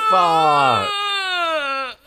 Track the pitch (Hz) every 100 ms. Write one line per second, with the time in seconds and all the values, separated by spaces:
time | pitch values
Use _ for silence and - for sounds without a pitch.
0 | 440 185 175 165 156 143 135 110 98 403
1 | 415 403 381 359 339 311 277 269 262 226